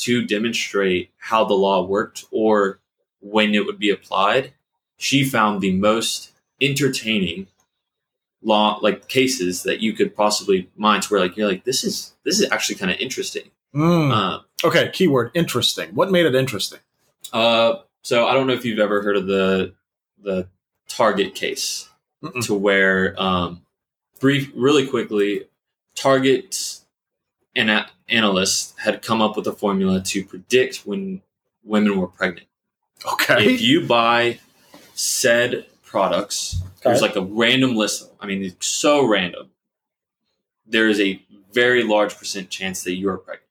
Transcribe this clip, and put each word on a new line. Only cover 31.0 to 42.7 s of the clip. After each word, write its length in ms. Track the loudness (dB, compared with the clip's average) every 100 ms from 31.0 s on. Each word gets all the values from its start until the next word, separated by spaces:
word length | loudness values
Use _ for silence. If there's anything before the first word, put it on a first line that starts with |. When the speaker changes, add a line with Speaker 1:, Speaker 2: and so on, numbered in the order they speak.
| -8 -10 _ _ _ _
Speaker 1:
women 340 | -4 0 2 0
were 100 | -4
pregnant. 400 | -4 -6 -6 -18 _ _ _ _ _ -6
Speaker 2:
Okay. 420 | -2 2 4 4
Speaker 1:
If 60 | 2
you 220 | 2 2 2
buy 540 | 2 4 2 0 -4 _ _ _ -20 -16
said 720 | -8 -4 0 2 2 2 -4 -8 _
products, 720 | -6 -2 0 0 -4 -8 -6 -8 -8 -2
there's, 160 | 0 2
Speaker 2:
Okay. 60 | 2
Speaker 1:
like, 100 | 0
a 60 |
random 540 | -4 0 2 4 2 2
list. 320 | -2 -4 -12 _
I 60 | -8
mean, 160 | -6
it's 240 | -8 -8 -6
so 380 | 0 2 4 4
random. 440 | 2 0 -6 -18 _ _ _ _ _ _ _ _ _ _ _ _
There 220 | 2 4
is 100 | 4
a 220 | 0 -2 _ -20 _
very 300 | 2 4 4
large 320 | 4 2 2 -4
percent 340 | -10 -10 -10
chance 320 | -8 -8